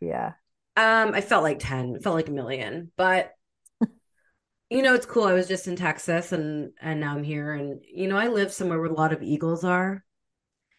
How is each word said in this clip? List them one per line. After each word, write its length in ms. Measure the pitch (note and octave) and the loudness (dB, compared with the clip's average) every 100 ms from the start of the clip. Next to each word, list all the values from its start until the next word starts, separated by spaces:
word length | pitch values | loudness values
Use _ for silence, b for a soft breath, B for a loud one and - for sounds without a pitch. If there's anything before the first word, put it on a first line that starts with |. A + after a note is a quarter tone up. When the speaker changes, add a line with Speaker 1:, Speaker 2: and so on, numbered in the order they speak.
Speaker 1:
yeah. 320 | E2 B1 - - _ _ _ - | -6 -4 -6 -8 _ _ _ 2
Speaker 2:
Um, 380 | A3 A3+ G#3+ | 4 4 4
I 80 | G3+ | 0
felt 220 | G3+ G#3 | 2 2
like 160 | D#3 C#3+ | 4 0
ten. 360 | - C3 B2 B2 | -2 -4 -4 -4
It 60 | |
felt 120 | G3+ E3 | -2 -2
like 120 | D#3+ | -2
a 40 | |
million. 600 | C#3+ A#2+ C3 G#2+ D3 E3+ - | -6 -6 -6 -6 -8 -10 0
But, 360 | F#3 F#3 - - _ _ _ _ | 2 4 0 -8 _ _ _ _
<laughs> 880 | A3+ - _ _ _ _ _ _ _ | -4 -4 _ _ _ _ _ _ _
you 120 | B3 | 2
know, 120 | C4+ | 4
it's 120 | B3 B3 | 4 4
cool. 180 | A#3 | 2
I 100 | G3+ | 4
was 120 | F3+ F3+ | 4 2
just 180 | F#3 F#3+ | -2 -4
in 80 | F3 | -2
Texas 560 | F3 D3+ - E3 E3+ | -2 -2 0 -2 0
and, 400 | E3+ D3+ D3+ C#3+ - | -4 -2 -4 -8 -8
and 200 | D#3+ D#3 | -6 -4
now 140 | D3 | -2
I'm 80 | D3 | -4
here. 280 | D3 D3+ D3 | -4 -4 -6
And, 280 | D3+ C#3+ C#3 - | -6 -6 -10 -14
you 180 | F3 F#3+ | -6 -2
know, 80 | G3 | 0
I 120 | A#3+ | 0
live 240 | G#3+ E3+ | 2 0
somewhere 260 | - F#3 E3 | -2 -2 0
where 100 | E3 | -2
a 40 | |
lot 180 | D#3 D#3 | 2 2
of 100 | D#3 | 0
eagles 420 | - D3 E3 E3+ | -2 -2 0 0
are. 400 | F3+ F3+ F#3 G3 - _ _ _ _ _ _ | 0 2 0 -4 -10 _ _ _ _ _ _